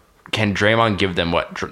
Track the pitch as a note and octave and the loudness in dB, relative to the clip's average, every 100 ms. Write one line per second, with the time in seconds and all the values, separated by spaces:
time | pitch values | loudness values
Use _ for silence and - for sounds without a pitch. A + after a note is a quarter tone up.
0 | _ _ - - G#2+ F#2 G#2 A2+ A2+ F#2+ | _ _ -8 -2 -2 2 2 4 2 2
1 | G2 F2 E2+ E2+ - - - | -2 -2 0 0 -2 -6 -8